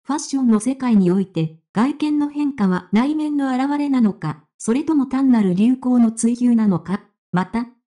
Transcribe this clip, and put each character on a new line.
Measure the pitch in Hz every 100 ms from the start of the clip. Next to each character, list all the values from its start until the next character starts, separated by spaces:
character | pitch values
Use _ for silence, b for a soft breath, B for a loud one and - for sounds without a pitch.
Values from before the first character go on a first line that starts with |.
フ | -
ァ | 294
ッ |
シ | 294 277
ョ |
ン | 247
の | 214
世 | 254 269
界 | 254 214
に | 180
お | 185
い | 190
て、 | 165 160 - _
外 | 190 262 294
見 | 302 294
の | 294
変 | 285 294
化 | 277 190
は | 180 180
内 | 214 269 311
面 | 302 285
の | 269
表 | 254 277 294
れ | 285
な | 262
の | 214
か、 | - 156 151 _ _
そ | -
れ | 254
と | 320 302
も | 262
単 | 262 269
な | 233
る | 196 180
流 | 226 254
行 | 262 247
の | 226
追 | 226 226 240
求 | 247 233
な | 214
の | 170
か？ | 185 196 - _ _
ま | 180 185
た、 | 226 240 _